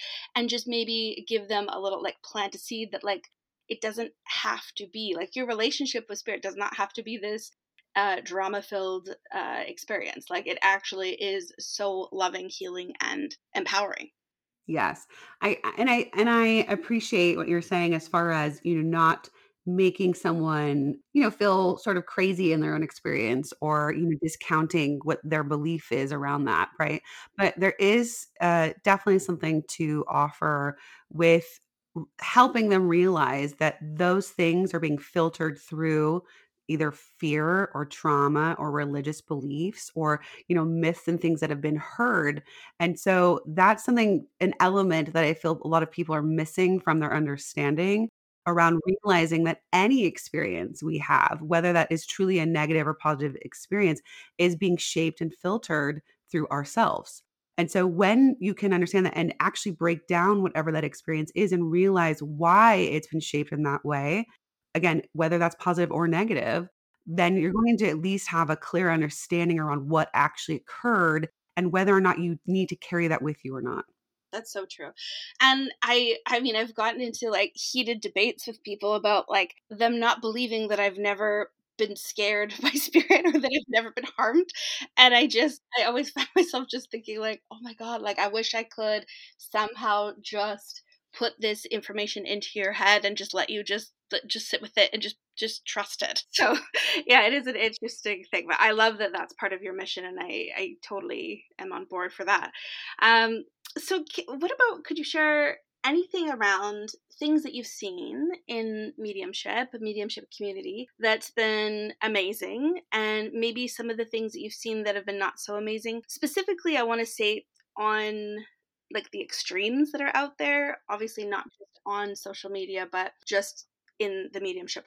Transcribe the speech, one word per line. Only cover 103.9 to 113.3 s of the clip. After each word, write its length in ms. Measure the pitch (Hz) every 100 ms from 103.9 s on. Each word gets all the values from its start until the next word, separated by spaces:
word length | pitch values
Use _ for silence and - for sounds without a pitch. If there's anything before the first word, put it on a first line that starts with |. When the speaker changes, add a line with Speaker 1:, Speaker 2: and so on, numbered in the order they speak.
| 381 302
Speaker 1:
c-, 140 | - -
what 240 | 269 349
about, 320 | 571 480 330
could 140 | - 320
you 60 |
share 540 | 294 320 302 294 285 - _ _ 262
anything 440 | 320 370 381 311
around 580 | 254 202 196 208 208 214 - _ -
things 240 | 294 302
that 100 | 294
you've 140 | 247 226
seen 640 | - 202 180 - 247 311 359 -
in 460 | 233 220 214 214 -
mediumship, 720 | 214 196 190 214 202 214 247
the 80 | 233
mediumship 460 | 220 208 208 - 196 -
community, 520 | 202 196 190 208 254 -
that's 320 | 220 220 -
been 640 | - 220 214 214 214 214 -
amazing, 800 | 220 208 190 208 190 214 294 349 -
and 400 | 220 214 214 214